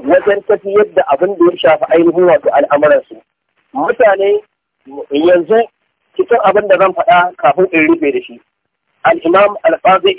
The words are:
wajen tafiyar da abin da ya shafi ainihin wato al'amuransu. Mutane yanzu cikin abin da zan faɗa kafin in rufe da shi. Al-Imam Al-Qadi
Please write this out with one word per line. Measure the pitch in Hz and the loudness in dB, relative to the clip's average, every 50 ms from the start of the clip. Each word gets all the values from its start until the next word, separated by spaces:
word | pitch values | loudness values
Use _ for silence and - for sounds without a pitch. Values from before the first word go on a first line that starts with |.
| 254 | -2
wajen | 269 - - - - 202 202 - | 0 0 0 2 0 -2 -2 -2
tafiyar | - 208 - - 196 196 208 208 - 170 | -2 -4 -4 -4 -2 0 0 0 0 0
da | 180 - - | -2 -2 0
abin | 143 139 175 190 202 | -2 -2 -2 -4 0
da | 175 170 175 | 0 0 0
ya | 175 - | 0 0
shafi | - 170 156 147 - - | 0 0 2 2 0 0
ainihin | 160 165 170 170 156 175 185 180 | 0 2 2 0 0 2 2 2
wato | 160 143 - 135 | 2 2 0 0
al'amuransu. | 123 139 147 - 147 147 147 151 147 135 - _ - - _ _ _ _ _ _ _ _ _ _ - | 0 0 0 0 0 0 2 2 2 0 -2 _ -14 -20 _ _ _ _ _ _ _ _ _ _ -8
Mutane | 262 302 - 453 - - - 392 - - 403 415 - - _ _ _ _ _ _ _ _ 135 139 143 - - | -6 -6 -4 0 2 2 2 2 0 0 -2 -2 -2 -4 _ _ _ _ _ _ _ _ -18 -16 -16 -12 -6
yanzu | 139 143 160 175 180 180 170 147 214 226 233 - _ _ _ _ _ _ _ _ _ - | -4 -2 2 2 2 2 0 0 0 0 0 -2 _ _ _ _ _ _ _ _ _ -6
cikin | 370 - - 233 - | -2 0 0 0 0
abin | 196 190 202 208 202 | 0 0 0 0 0
da | 190 170 | 0 0
zan | 190 190 180 | 0 -2 -2
faɗa | 170 170 - 170 180 175 180 180 - | -2 -2 0 0 0 0 -2 -4 -2
kafin | - 151 139 175 185 185 | -2 -2 0 0 -2 -2
in | - 160 156 156 | 0 -2 0 0
rufe | 165 170 156 143 131 | 0 0 -2 -4 -4
da | 123 | -4
shi. | 123 - - 117 _ _ _ _ _ _ _ _ _ _ _ _ - | -8 -10 -16 -20 _ _ _ _ _ _ _ _ _ _ _ _ -2
Al-Imam | - 165 170 - 165 175 190 208 208 208 - - | -2 -2 0 0 0 2 2 2 2 0 -2 -2
Al-Qadi | - - - - - 190 185 - 392 - | -2 -2 0 0 0 0 2 0 -2 -2